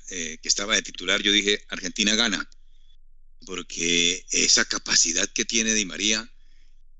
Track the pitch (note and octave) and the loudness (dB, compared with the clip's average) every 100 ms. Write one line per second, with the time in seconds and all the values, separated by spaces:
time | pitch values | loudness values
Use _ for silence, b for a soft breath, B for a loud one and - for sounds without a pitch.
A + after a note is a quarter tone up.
0 | - F#2 D#2+ D#2+ E2 - G2+ G#2 D#2+ - | -10 -8 -8 -6 -2 -2 0 0 -2 -8
1 | F2+ G2+ G2+ G#2 G2+ G#2 - - G2+ - | -2 0 4 4 4 0 -4 -8 -6 0
2 | G#2 A2 A#2 F2 - - - - - - | 2 2 0 -2 -6 -14 -20 -20 -20 -20
3 | - - - - - F2+ E2+ - E2+ F2 | -20 -20 -20 -18 -10 -10 -8 -4 0 2
4 | E2+ F2+ - - F2 - A2 G2+ - G#2 | 2 0 -4 0 4 4 4 -2 2 2
5 | E2+ E2+ G2+ - A2 A#2 A2 G#2+ F#2+ D#2+ | 4 0 -2 -2 0 0 2 0 0 0
6 | G#2 A2 A2+ - - - - - - | 0 0 -4 -18 -20 -20 -20 -20 -20